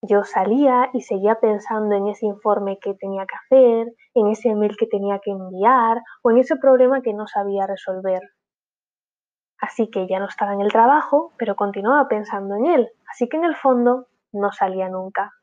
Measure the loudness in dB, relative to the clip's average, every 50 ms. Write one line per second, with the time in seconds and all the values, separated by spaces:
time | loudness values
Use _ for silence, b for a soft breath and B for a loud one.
0 | 0 2 2 2 2 0 -2 -2 0 2 2 4 4 4 4 2 0 0 -2 -8
1 | -6 -4 -6 0 2 0 2 2 2 0 0 0 -4 -6 -6 -4 0 0 0 0
2 | 0 -2 -4 -4 -4 -6 -6 -2 _ 0 0 0 -2 -6 -8 -6 -8 -10 -8 _
3 | -10 -10 -8 -8 -10 -10 -12 -16 -2 _ 6 8 8 6 6 2 -2 -6 -10 b
4 | b b _ 2 2 2 0 0 -2 -2 0 2 0 0 0 -2 -4 -2 -2 -4
5 | -2 -4 -4 -4 -6 -8 -8 -8 -10 -12 -6 0 2 4 4 4 2 2 0 -2
6 | -4 B B B _ 2 4 4 4 2 -2 0 4 4 6 6 6 4 2 0
7 | -2 -4 -6 -6 -10 -6 -6 -4 -4 -2 -4 -4 -4 -4 -6 -10 -8 -10 -10 -6
8 | -4 -4 -4 -4 -6 -12 _ _ _ _ _ _ _ _ _ _ _ _ _ _
9 | _ _ _ _ _ _ _ _ _ _ _ _ -10 -10 -4 -4 -6 -4 -4 -8
10 | -6 -4 -4 -6 -6 -8 -6 -6 -4 -4 -4 -2 -4 0 2 4 4 6 4 2
11 | 2 2 0 0 0 -2 _ _ -6 -6 -4 -4 -4 -4 -4 -4 -2 2 2 2
12 | 2 2 -2 -4 -4 -8 -8 -8 -6 -6 -4 -2 0 2 2 2 0 0 _ _
13 | _ -20 -6 -6 -6 -4 -2 -2 -2 -2 -4 0 0 2 2 4 2 2 0 0
14 | -4 _ _ _ _ _ -6 -4 -4 -4 -2 -2 -4 -4 -2 -4 -6 -6 -6 -8
15 | -10 -8 -8 -8 -8 -8 _ _